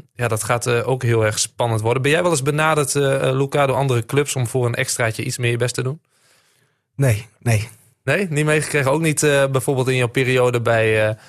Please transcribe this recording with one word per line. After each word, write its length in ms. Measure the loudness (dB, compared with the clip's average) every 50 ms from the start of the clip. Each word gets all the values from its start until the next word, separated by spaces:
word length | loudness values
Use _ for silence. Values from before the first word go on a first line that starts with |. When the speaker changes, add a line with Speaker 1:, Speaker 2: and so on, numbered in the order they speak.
| -10 _ _
Speaker 1:
ja, 140 | -6 -4
dat 160 | -2 -2 -4 -2
gaat, 240 | -2 -2 -2 0
eh, 200 | 0 -2 0 0
ook 160 | -2 -2 -2 0
heel 220 | 0 2 2 2
erg 140 | 0 0 -2
spannend 420 | -4 -4 -2 -2 0 0 0 0
worden. 200 | 0 0 0 0
Ben 100 | 2 2
jij 100 | 2 2
wel 100 | 2 0
eens 100 | 0 0 0
benaderd, 520 | -2 0 0 2 2 2 2 2 0 0
eh, 320 | 0 0 2 0 0 0 0
eh, 60 | 0
Luca, 300 | 0 0 0 2 2 2
door 100 | 2 2
andere 300 | 0 0 2 0 0 0
clubs 300 | 0 0 0 0 0 -2
om 120 | -4 -4
voor 180 | -2 -2 -2 -2
een 100 | 0 -2
extraatje 480 | -2 -4 -4 -2 -2 -2 -2 -2 -4 -6
iets 140 | -6 -4
meer 140 | -2 -2 -2
je 60 | 0
best 160 | 0 -2 -2 -2
te 100 | -4 -4
doen? 180 | -4 -6 -8 _ _ _ _ _ _ _ _ _ _ _ _ _ _ _ _ _ _ _
Speaker 2:
Nee, 320 | 0 0 2 2 0 -4 -8 _ _
nee. 300 | -2 0 0 0 -2 -6 -12 -20 _ _ _ _ _
Speaker 1:
Nee? 240 | -2 -2 -2 -2 -2
Niet 160 | -2 0 0
meegekregen? 460 | 2 2 0 0 0 -2 0 0 2
Ook 100 | 0 2
niet, 220 | 0 0 0 2 2
eh, 220 | 2 4 4 2
bijvoorbeeld 400 | 2 0 -2 -2 0 -2 0 0
in 80 | 0 0
jouw 120 | 0 0
periode 540 | 0 0 -2 0 2 2 2 2 2 2 0
bij, 460 | 0 2 2 2 2 2 2 2 2
eh, 80 | 0 -2 -4 -10